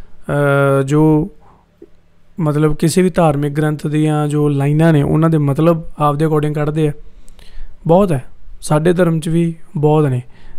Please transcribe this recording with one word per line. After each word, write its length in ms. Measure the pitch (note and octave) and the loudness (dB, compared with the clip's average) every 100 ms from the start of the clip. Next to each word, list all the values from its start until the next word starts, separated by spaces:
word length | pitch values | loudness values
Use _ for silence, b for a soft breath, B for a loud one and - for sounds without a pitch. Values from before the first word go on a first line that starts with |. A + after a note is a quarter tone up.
| b b | b b
ਅ, 600 | - C#3+ C#3+ C#3 C#3 C#3 | -4 0 2 2 2 2
ਜੋ 480 | C3+ D3+ D#3 D3+ F#3+ - b b b _ - - _ - - - | 2 2 4 2 -2 -10 b b b _ -20 -20 _ -20 -14 -6
ਮਤਲਬ 360 | D3+ C#3+ D#3 D3+ | -2 0 0 2
ਕਿਸੇ 260 | E3 F#3+ | 0 2
ਵੀ 80 | F#3 | 0
ਧਾਰਮਿਕ 420 | F3+ E3 C#3+ D3 | 2 2 0 -2
ਗ੍ਰੰਥ 340 | D3 D#3 D3+ D#3 | -2 -2 -2 -2
ਦੀਆਂ 420 | D3+ D#3 D3+ D3 | 0 0 0 0
ਜੋ 200 | D3 D3 | 0 0
ਲਾਈਨਾਂ 440 | C#3+ C#3+ D3+ E3 | 0 0 4 4
ਨੇ, 100 | D3+ | 4
ਉਹਨਾਂ 280 | D3 D#3 E3 | 2 2 2
ਦੇ 80 | D#3+ | 2
ਮਤਲਬ 460 | C#3+ C#3 D#3+ E3 E3 - | 0 2 2 2 -2 -2
ਆਪਦੇ 260 | D3 C#3+ | -2 0
according 300 | D#3+ D#3 D3+ | 0 0 -2
ਕੱਢਦੇ 340 | D3+ D3 D3+ D3+ | -2 -2 0 -2
ਆ। 40 | C#3+ - b b b b b b b D#3+ | -4 -12 b b b b b b b 2
ਬਹੁਤ 260 | F3 G3+ | 2 2
ਹੈ, 120 | C#3 - - - - | -2 -6 -12 -14 -8
ਸਾਡੇ 320 | - D3+ E3 | -2 0 2
ਧਰਮ 280 | F3 E3+ E3 | 2 2 0
'ਚ 80 | D#3+ | -2
ਵੀ 260 | E3 E3+ E3 - - | 0 -2 -4 -10 -2
ਬਹੁਤ 280 | D3+ D#3 | 2 2
ਨੇ, 180 | D3 B2+ B2+ b b | 2 -2 -6 b b